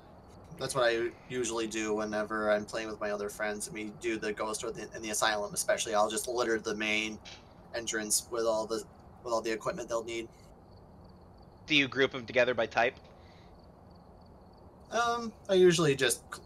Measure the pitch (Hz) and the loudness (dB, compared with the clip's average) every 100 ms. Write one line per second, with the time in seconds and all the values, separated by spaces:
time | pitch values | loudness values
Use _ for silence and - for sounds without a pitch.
0 | - - - - - - 131 135 120 113 | -8 -20 -20 -20 -18 -6 -4 2 2 2
1 | 117 - - 127 113 113 113 110 110 107 | -2 -6 -8 -4 -4 -2 -4 -2 -2 -2
2 | 107 104 104 110 107 104 107 113 110 107 | -2 -4 -4 -2 2 2 0 -6 -6 -6
3 | 107 104 101 - 107 104 - 107 107 104 | -4 -4 -6 -4 -4 -4 -8 -8 -10 -6
4 | 117 110 107 104 107 107 117 113 104 110 | -4 -2 -4 -4 -4 -4 -6 -8 -10 -10
5 | 110 107 113 107 104 - - 104 117 104 | -6 0 0 0 -2 -2 0 0 2 2
6 | 110 110 - 120 117 113 107 107 110 107 | 2 0 -2 0 2 0 0 -2 0 0
7 | 110 107 - - - - - 120 113 113 | -2 -6 -14 -20 -20 -20 -12 -8 -6 -4
8 | 104 - - 120 113 110 107 113 - - | 0 -2 0 -2 0 0 0 -4 -6 -16
9 | - - 123 113 110 110 131 101 117 117 | -20 -14 -4 -2 0 -4 -4 -6 -4 -4
10 | 113 117 113 - - - - - - - | -4 -6 -8 -12 -20 -20 -20 -20 -20 -20
11 | - - - - - - - 151 139 131 | -20 -20 -20 -20 -20 -18 2 4 4 2
12 | 131 135 113 120 123 120 113 123 120 - | 0 0 -2 2 4 2 0 2 2 0
13 | - - - - - - - - - - | -12 -20 -20 -20 -20 -20 -20 -20 -20 -20
14 | - - - - - - - - - 220 | -20 -20 -20 -20 -20 -20 -20 -20 -6 -2
15 | 233 233 233 - - 190 180 165 156 135 | 0 0 -4 -10 2 8 8 8 4 4
16 | 123 - - - | 2 2 -4 -16